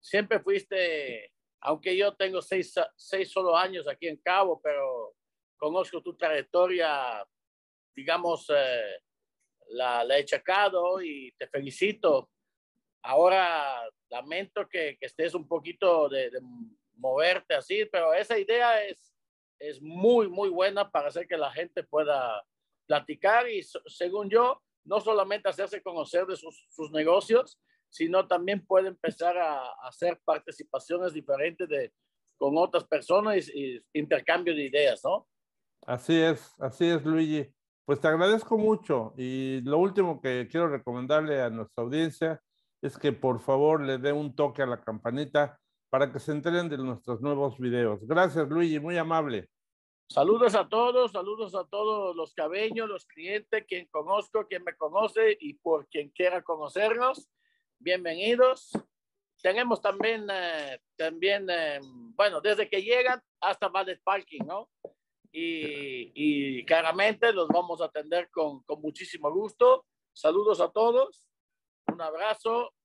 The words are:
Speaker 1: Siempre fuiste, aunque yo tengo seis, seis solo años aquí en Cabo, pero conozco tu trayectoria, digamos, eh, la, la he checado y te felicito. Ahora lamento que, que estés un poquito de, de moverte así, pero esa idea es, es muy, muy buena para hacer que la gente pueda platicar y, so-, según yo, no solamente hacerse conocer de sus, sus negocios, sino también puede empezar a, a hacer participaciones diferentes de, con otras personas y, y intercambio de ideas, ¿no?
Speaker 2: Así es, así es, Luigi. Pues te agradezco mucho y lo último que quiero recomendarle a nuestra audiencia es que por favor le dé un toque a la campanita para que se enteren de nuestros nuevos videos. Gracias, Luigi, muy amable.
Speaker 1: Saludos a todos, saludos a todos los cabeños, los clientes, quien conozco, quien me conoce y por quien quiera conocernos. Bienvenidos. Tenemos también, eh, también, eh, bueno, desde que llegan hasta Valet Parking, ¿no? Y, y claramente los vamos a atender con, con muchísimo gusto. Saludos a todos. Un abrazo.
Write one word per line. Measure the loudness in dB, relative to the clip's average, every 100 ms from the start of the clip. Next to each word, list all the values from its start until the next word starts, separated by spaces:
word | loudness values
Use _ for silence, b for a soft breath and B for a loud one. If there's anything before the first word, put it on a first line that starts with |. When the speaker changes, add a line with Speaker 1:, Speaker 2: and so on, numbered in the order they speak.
Speaker 1:
Siempre | -2 -2 0 -2
fuiste, | 0 -2 -2 -2 -2 -2 -6 -10 -14 _ _ _
aunque | -4 -2 -2 2
yo | 0 0
tengo | -4 -4
seis, | -4 -4 -2 -2 -2 _
seis | -8 -4 -2
solo | 0 2 4
años | 2 -2 -8
aquí | -6 -8
en | -6
Cabo, | 0 2 2 0
pero | -2 -2 -2 -4 -8 _ _ _ _ _
conozco | -4 -2 -4 -6
tu | -10 -4
trayectoria, | -2 -2 0 2 2 2 0 0 -4 -6 -12 _ _ _ _ _ _
digamos, | -12 -4 -2 0 -4 0
eh, | 2 2 -2 -4 -10 _ _ _ _ _ _ _
la, | -4 -2 0
la | 2 2
he |
checado | 2 -2 2 2 2 2 0 -2
y | -6 -10 -14 _
te | -8
felicito. | -8 -8 -2 -2 2 2 2 0 _ _ _ _ _ _ _
Ahora | 0 4 6 6 2 0 -2 -6 -10 _ _
lamento | -12 -8 -8 -6 -8 -6
que, | -4 -4 -6
que | -14
estés | -4 -4
un | -4 -4
poquito | -6 -6 0 4 4 4
de, | 0 -4
de | -6 -12 -18 -18 _ _
moverte | _ -2 2 2 0 0
así, | -4 -2 -4 -2
pero | 0 2
esa | 2 2 -2
idea | 0 2 4 2
es, | -2 -10 _ _ _ _ _ _
es | -14 -12
muy, | -12 2 6 6 4
muy | 0 -2
buena | 2 2 2 0
para | 0 -2
hacer | -6 -6
que | -4
la | -4
gente | -4 -8 -8
pueda | -2 0 2 0 0 -4 -10 _ _ _ _
platicar | -2 -2 -2 4 4 4
y, | -4
so-, | -8 -14 -16
según | -6 -4 -4 2
yo, | 4 4 0 _ _
no | -2 -2
solamente | 2 2 2 0 -2
hacerse | -4 -6 -6
conocer | -10 -8 -2 -2 -2
de | -6
sus, | -10 -20 _
sus | -14 -6
negocios, | -2 4 4 6 2 2 -10 _ _ _
sino | -6 0 0 2
también | 0 0 -4 4
puede | 4 4
empezar | -4 -6 -2 -2 0
a, | 0 -2
a | -6 -12 -16
hacer | -4 -4 -4
participaciones | -2 -2 -2 -18 -8 -8 -4 -4 -4
diferentes | -6 -4 -2 -2 -4 -4
de, | -4 -4 _ _ _ _ _
con | 0 2
otras | 2 0
personas | -2 -4 2 2 4 0 -2
y, | -8 -8 -10
y | _
intercambio | -6 0 -2 2 0 0
de | -2
ideas, | -2 2 2 2
¿no? | -2 -4 -6 _ _ _ _ _ -8
Speaker 2:
Así | -8 2 4
es, | 4 2 -6 _
así | -8 0 0
es, | 2
Luigi. | 0 0 0 -2 -6 _ _ _
Pues | -4 0
te | 2
agradezco | 4 4 2 2 0
mucho | 2 0 0 -2 -2 -8
y | -6 -4 -4 -4
lo | 0 2
último | 2 2 0 0
que | -2 -2 -2
quiero | 0 0
recomendarle | -2 -6 -8 0 0 2 0
a | -2
nuestra | -4 -8 -6
audiencia | -4 0 -2 0 -4 -4 _ _ _ _
es | -10 -2
que | -2
por | 0 0 -2
favor | 0 4 4 2
le | 0 -2
dé | -2
un | -2 -4
toque | -2 -2 0
a | -4
la | -2
campanita | -6 -8 -6 -4 0 0 0 -4 _ _ _
para | 0 0
que | -2
se | -6
enteren | -4 0 0 -2
de | -4
nuestros | -6 -8 -8 -6
nuevos | -2 0 -2 -2
videos. | -2 0 0 -2 -2
Gracias, | 2 2 2 0
Luigi, | 0 0 0
muy | -2 -4
amable. | 0 0 0 -4 -8 _ _ _ _ _ _
Speaker 1:
Saludos | 0 4 6 4
a | 4 2
todos, | 2 2 4 2
saludos | -2 -8 -8 -6
a | -8
todos | -8 -4 -2 -2 -4 -4
los | -8
cabeños, | -4 -4 -2 -2 -4 -6
los | -8 _
clientes, | -16 -8 -8 -4 -4 -4
quien | -10 -6
conozco, | -8 0 -2 0 -4 -4
quien | -8
me | -8 -6
conoce | -2 0 0 4 4 2
y | -4
por | -8 0 0 0
quien | -8 -8
quiera | 0 0 0
conocernos. | -4 -6 -4 0 0 2 0 -2 -10 _ _ _ _ _
Bienvenidos. | -4 -2 -2 -4 -2 4 4 4 -6 -10 -10 _ _ _ _ _
Tenemos | -2 0 0 0
también, | 0 0 -2 -2 -4
eh, | -6 -4 -6 -8 -12 _ _
también, | -6 0 0 0 0
eh, | -2 -2 -4 -10 -20 -20
bueno, | 0 2 2
desde | 0 0 0
que | -2
llegan | 2 2 2 0 _ _
hasta | -2 0 -2
Valet | -2 -4 -6
Parking, | -2 -2 -4 -10 -8
¿no? | -8 -12 _ -20 _ _ _ _
Y, | -8 -6 -4 -6 -8 -8 -10 -12
y | -2 0 0 -2 -6 2
claramente | 2 2 2 2 4 2
los | 2 0
vamos | 0 -2 -4
a | -6
atender | -6 -2 -4 -2
con, | -4 -4 -4
con | _ -8
muchísimo | -8 -10 -14 -6 -2
gusto. | -2 -4 4 6 6 _ _ _
Saludos | -2 0 2 2 2
a | 0
todos. | 2 4 4 2 -4 _ _ _ _ _ _ -6
Un | -4
abrazo. | -6 -2 -2 -2 0 -2 -4 _